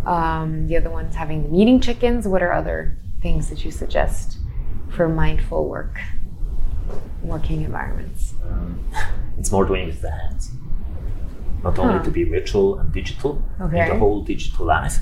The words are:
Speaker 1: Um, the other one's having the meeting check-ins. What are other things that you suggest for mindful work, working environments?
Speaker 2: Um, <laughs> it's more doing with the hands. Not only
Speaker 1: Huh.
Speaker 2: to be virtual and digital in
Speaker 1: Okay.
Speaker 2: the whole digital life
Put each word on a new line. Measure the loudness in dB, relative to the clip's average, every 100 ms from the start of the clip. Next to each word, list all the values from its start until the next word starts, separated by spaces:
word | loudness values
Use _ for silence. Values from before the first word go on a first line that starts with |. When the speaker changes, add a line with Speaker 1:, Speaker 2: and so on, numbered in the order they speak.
Speaker 1:
Um, | -2 0 0 -2 -2 -2 2
the | 2
other | 2 -2
one's | -2
having | -4 -2 -2
the | 2 4
meeting | 6 6
check-ins. | 4 2 0 0 0
What | 0
are | 2 0
other | -2 0 0 0 -2 0
things | 2 2 0
that | -4
you | -4
suggest | -4 -2 0 2 0 -2 -4 -6 -2 -2 -2 -2
for | 0 0 4
mindful | 4 4 2 0 -2
work, | -4 -6 -6 0 0 0 -2 -2 2 2 2 0 0 0 -6
working | -4 0 0 0
environments? | -2 -4 -2 -4 -4 -2 0 0 -2
Speaker 2:
Um, | -2 -4 -4 -4 2 2
<laughs> | 2 0 0
it's | 2
more | 2
doing | 2 0 -2
with | -4
the | -6
hands. | -2 -2 -2 -4 -8 -2 0 0 -6 -4 -4 -6 -4 -2 0
Not | 0 2
only | 2 2
Speaker 1:
Huh. |
Speaker 2:
to | 0
be | 0
virtual | 0 0 0 2 2 2
and | 2
digital | 0 -4 -4 -2 -2 -2 -2
in |
Speaker 1:
Okay. | -2 0 2
Speaker 2:
the | 4
whole | 2 2
digital | -2 -2 0 0
life | 2 0 2 0